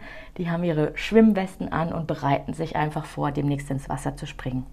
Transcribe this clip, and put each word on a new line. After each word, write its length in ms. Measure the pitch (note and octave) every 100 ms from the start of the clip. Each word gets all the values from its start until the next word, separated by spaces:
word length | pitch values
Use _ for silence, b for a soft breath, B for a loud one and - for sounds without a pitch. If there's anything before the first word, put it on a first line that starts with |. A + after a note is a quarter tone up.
| B B B -
die 120 | E3+
haben 140 | E3+
ihre 320 | F3 D3+ D3+ -
Schwimmwesten 760 | - A3 A3 G3 F#3 - F3+
an 220 | D#3 E3
und 140 | E3+ D#3
bereiten 480 | D3+ C#3 C#3 -
sich 220 | D3+ D#3+ E3
einfach 280 | D3+ D3+
vor, 260 | D3+ - D3
demnächst 400 | C#3+ C#3+ C#3 C#3+
ins 180 | C3+ -
Wasser 280 | C3+ C#3+ C#3
zu 100 | D3+
springen. 380 | - C3+ C3 -